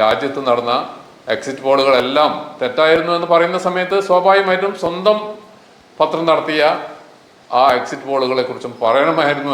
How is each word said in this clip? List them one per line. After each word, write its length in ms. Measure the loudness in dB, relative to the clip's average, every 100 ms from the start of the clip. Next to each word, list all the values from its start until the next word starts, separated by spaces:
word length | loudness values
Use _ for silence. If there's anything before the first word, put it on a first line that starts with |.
രാജ്യത്ത് 400 | 2 2 -2 -4 0
നടന്ന 240 | 0 0 -2 -4 -14 -20 -20 -6
എക്സിറ്റ് 280 | -6 -6 -6 0
പോളുകളെല്ലാം 680 | 2 4 2 2 2 0 0 -10 -6
തെറ്റായിരുന്നു 520 | -6 2 2 2 2 -2
എന്ന് 120 | 2
പറയുന്ന 260 | 2 2 0 -2
സമയത്ത് 300 | -2 -2 -2 2
സ്വാഭാവികമായിട്ടും 640 | 2 4 4 2 0 -2 -4
സ്വന്തം 360 | -6 0 0 0 -2 -14 -18 -20 -20 -20 _ -2
പത്രം 240 | -2 0 0
നടത്തിയ 320 | 0 0 2 2 0 -6 -16 -20 -20 _ -20 -4
ആ 120 | 2 4 2
എക്സിറ്റ് 280 | -2 -10 -4
പോളുകളെക്കുറിച്ചും 600 | -2 0 -2 -2 -6 -10 -4
പറയണമായിരുന്നു 720 | 0 2 2 2 0 -2 -2